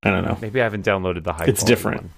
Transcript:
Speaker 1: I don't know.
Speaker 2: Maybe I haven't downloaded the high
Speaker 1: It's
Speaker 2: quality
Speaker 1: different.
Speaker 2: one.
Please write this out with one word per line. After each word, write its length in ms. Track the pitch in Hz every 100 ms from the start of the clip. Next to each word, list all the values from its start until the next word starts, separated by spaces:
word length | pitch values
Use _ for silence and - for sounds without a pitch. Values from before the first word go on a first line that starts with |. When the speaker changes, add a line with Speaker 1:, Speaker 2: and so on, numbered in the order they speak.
Speaker 1:
I 60 | 104
don't 140 | 95 90
know. 120 | 90
Speaker 2:
Maybe 180 | 110 120
I 20 |
haven't 220 | 117 104 101
downloaded 380 | 98 92 87
the 100 | 82
high 120 | 82 82
Speaker 1:
It's 160 | 95
Speaker 2:
quality 40 | 110 120
Speaker 1:
different. 260 | - 113
Speaker 2:
one. 100 | -